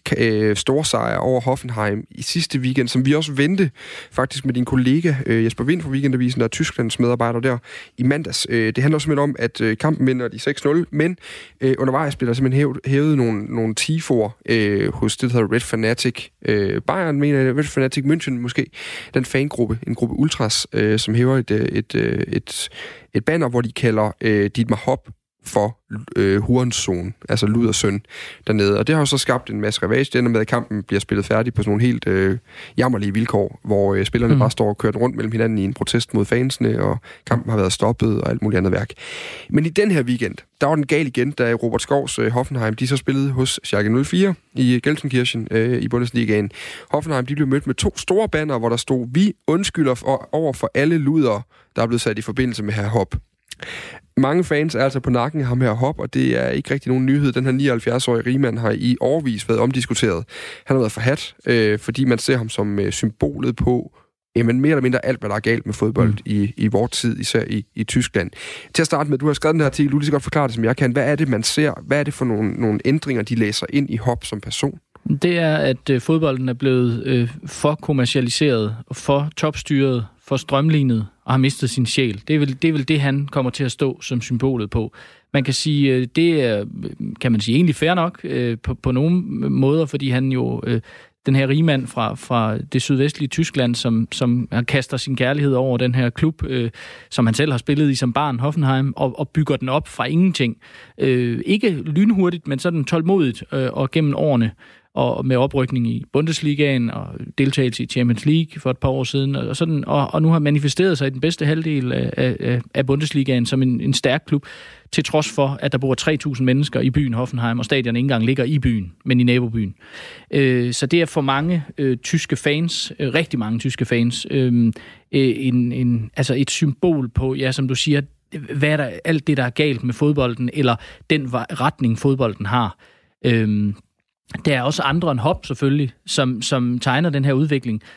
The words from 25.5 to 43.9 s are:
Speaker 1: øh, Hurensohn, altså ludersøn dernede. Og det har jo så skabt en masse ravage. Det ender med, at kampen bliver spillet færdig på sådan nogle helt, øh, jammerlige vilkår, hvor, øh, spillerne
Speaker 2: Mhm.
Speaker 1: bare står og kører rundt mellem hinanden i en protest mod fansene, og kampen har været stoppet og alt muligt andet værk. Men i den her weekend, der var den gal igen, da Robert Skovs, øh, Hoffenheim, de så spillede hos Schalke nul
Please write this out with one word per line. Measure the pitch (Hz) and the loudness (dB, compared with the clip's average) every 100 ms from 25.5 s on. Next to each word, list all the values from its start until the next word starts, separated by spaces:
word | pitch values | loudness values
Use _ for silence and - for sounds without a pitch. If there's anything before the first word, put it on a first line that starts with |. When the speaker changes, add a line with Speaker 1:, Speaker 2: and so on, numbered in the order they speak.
| 107 107 - - 107 - - | 0 0 -4 -12 -14 -6 0
Speaker 1:
øh, | 98 98 | 2 2
Hurensohn, | 104 123 123 - - 87 98 - - | 2 2 0 -2 -2 -4 -6 -10 -4
altså | 113 104 | 0 2
ludersøn | 113 113 - 104 104 - - - - - | 2 2 2 0 -2 -6 -16 -18 -8 -4
dernede. | 107 101 101 | 0 2 2
Og | - | 2
det | 156 | 0
har | |
jo | 143 | 0
så | 139 | 0
skabt | - 123 - | 0 -2 -4
en | 107 | -4
masse | 104 - | -4 -2
ravage. | 98 123 139 | 0 0 0
Det | 127 | 0
ender | 123 | 2
med, | 113 | 0
at | 107 | 0
kampen | 120 - 104 | -2 -4 -8
bliver | - 98 | -4 -4
spillet | - 104 92 | -2 -4 0
færdig | 107 120 | 0 0
på | 107 | -2
sådan | 104 | 0
nogle | 104 123 | 2 2
helt, | 117 - | 0 0
øh, | 95 95 104 - - - - | 0 0 -2 -8 -20 -6 -2
jammerlige | 127 110 101 | 0 0 -2
vilkår, | 104 117 104 98 - | -2 0 0 -2 -4
hvor, | 107 101 98 98 | -2 2 2 2
øh, | 98 | 0
spillerne | 113 117 | 0 4
Speaker 2:
Mhm. | 139 | 4
Speaker 1:
bare | 110 | 4
står | - 107 | 2 0
og | 104 | 0
kører | 110 107 | -2 0
rundt | 127 113 | 0 -2
mellem | 110 | -4
hinanden | 110 113 107 | -2 0 0
i | |
en | 98 | -2
protest | - - 117 - | -2 -2 -2 0
mod | 107 104 | -2 2
fansene, | 120 131 - 113 113 | 0 0 0 0 0
og | 98 117 - - - | -2 -4 -8 -12 -2
kampen | 117 113 | -2 0
har | 107 | 0
været | 95 | 0
stoppet | - 107 120 113 104 | 2 0 2 0 0
og | - | -2
alt | - | -2
muligt | 104 92 | 0 0
andet | 95 | 2
værk. | 92 - - - - - - - | 0 -2 -10 -16 -14 -14 -16 -2
Men | 147 160 | 0 2
i | |
den | 170 208 | 2 2
her | 160 | 2
weekend, | 123 123 110 - - - | 2 -2 -4 -6 -16 -4
der | 143 | 0
var | 156 | 0
den | 139 | 2
gal | 156 135 | 0 0
igen, | 120 127 | 0 -2
da | - 120 | 0 0
Robert | 117 117 117 | 0 0 -2
Skovs, | - 139 139 - | 0 0 0 -2
øh, | 113 | 0
Hoffenheim, | 120 - 131 113 | 0 -2 -2 -2
de | 113 127 | -2 -2
så | 139 | -2
spillede | - 135 139 | 0 0 0
hos | 131 131 - | 0 -2 -4
Schalke | - 101 | -2 0
nul | 104 | 2